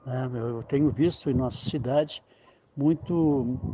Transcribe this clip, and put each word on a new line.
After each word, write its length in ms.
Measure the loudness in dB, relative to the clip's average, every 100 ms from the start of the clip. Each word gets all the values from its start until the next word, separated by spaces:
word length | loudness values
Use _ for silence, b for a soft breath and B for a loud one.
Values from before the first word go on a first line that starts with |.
| -8
né? 260 | -6 -4
Eu, 140 | -4 -4 -6
eu 60 |
tenho 260 | -2 2 2
visto 400 | 4 0 0 -2
em 40 |
nossa 240 | 0 0 -4
cidade 680 | -4 -4 0 0 0 -6 b b b b b 0
muito, 840 | 2 2 0 2 4 4 0 -2 -4